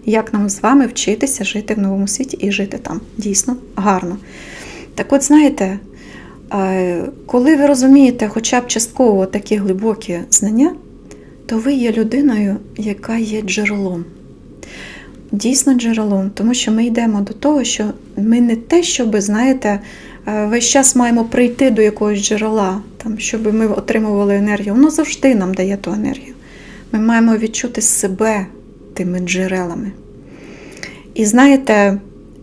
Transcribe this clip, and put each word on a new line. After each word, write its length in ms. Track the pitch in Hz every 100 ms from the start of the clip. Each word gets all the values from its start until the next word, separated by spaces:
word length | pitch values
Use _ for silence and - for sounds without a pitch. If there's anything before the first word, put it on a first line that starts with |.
Як 280 | - 220 214
нам 160 | 208 202
з 140 | -
вами 240 | 214 277 254
вчитися 580 | - - 214 277 -
жити 300 | 196 208 208
в 40 | 214
новому 300 | 196 196 196
світі 280 | - 262 -
і 120 | 202
жити 260 | 202 196 -
там 180 | - - - -
дійсно 400 | 208 190 - 247 - -
гарно. 400 | 196 185 180 202 - - - - - - - -
Так 160 | -
от, 100 | 277
знаєте, 560 | 277 302 294 - 190 202 - - - - - - -
е, 520 | 202 190 190 180 170 185 - -
коли 300 | 247 262 302
ви 100 | 285
розумієте 600 | 269 262 277 262 247 214
хоча 320 | 226 226 247
б 60 | 247
частково 600 | 220 - - 247 196 190
такі 300 | 208 - 208
глибокі 640 | 196 185 220 214 - 170 175
знання, 440 | - 208 220 320 370 - - - - - - -
то 120 | 226
ви 160 | 240
є 180 | 277 233
людиною, 640 | 220 220 247 285 214 202 202 - -
яка 400 | 208 202 - 226
є 260 | 220 220
джерелом. 640 | 202 214 208 208 190 175 170 - - - - - - - - - - - -
Дійсно 420 | 202 226 269 277
джерелом, 560 | 247 233 226 214 196 196
тому 200 | - 220
що 180 | 247 -
ми 120 | 220
йдемо 360 | 240 233 233 208
до 140 | 202
того, 300 | - 285 294
що 200 | - - 214 - - -
ми 240 | 214 233
не 160 | 240 226
те, 260 | - 349
щоби, 380 | 349 - 226 208
знаєте, 600 | 196 208 262 262 214 202 - - - - -
е, 200 | 214 208
весь 220 | 233 233
час 280 | 277 269 254
маємо 280 | 240 233
прийти 460 | 226 247 240 240 262
до 120 | 220
якогось 360 | 214 214 208 208
джерела, 640 | 202 214 220 220 190 190 202 -
там, 160 | 226 214
щоби 340 | - 226 214
ми 140 | 220 220
отримували 720 | 202 - 226 214 202 202 202
енергію. 380 | 208 208 202
Воно 160 | 220 302
завжди 440 | 311 294 - 269
нам 200 | 226 185
дає 220 | 190 185 196
ту 160 | 170
енергію. 420 | 208 208 - - - - - - - -
Ми 60 | 220
маємо 380 | 220 233 226 220
відчути 440 | 220 - 247 247
себе 680 | 214 - 202 185 220 208 190 - - - -
тими 260 | - 180 180
джерелами. 720 | 180 185 185 185 180 165 202 - - - - - - - - - - - -
І 100 | -
знаєте, 760 | 208 233 277 269 269 208 202 196 - - - -